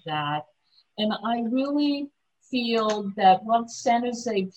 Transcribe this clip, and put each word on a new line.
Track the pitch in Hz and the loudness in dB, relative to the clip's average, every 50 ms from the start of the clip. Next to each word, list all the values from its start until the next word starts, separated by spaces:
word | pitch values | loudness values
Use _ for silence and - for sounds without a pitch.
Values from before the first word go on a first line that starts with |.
| - | -10
that. | 160 156 151 147 147 147 151 - _ _ _ _ _ _ _ _ _ _ - | -6 -6 -4 -4 -2 -4 -6 -6 _ _ _ _ _ _ _ _ _ _ -4
And | 214 214 208 - - | -2 -2 -2 -2 -2
I | 226 240 240 233 220 | -2 -2 -2 -2 -2
really | 240 262 269 285 285 294 294 294 285 285 285 285 _ _ _ _ _ _ _ - | 0 -2 0 0 0 0 0 0 0 -2 -4 -10 _ _ _ _ _ _ _ -6
feel | - 247 240 233 226 226 220 214 214 208 208 196 196 | -4 -2 -2 0 0 0 0 0 0 -2 -4 -6 0
that | 214 196 185 185 185 214 | 4 6 8 8 6 4
what | 220 226 233 233 233 | 0 0 0 0 -2
San | - - - 254 233 240 247 | -8 -4 0 0 2 2 0
Jose | 247 240 233 - 240 220 196 190 190 - | -2 -6 -6 -6 -4 -2 -2 -4 -4 -6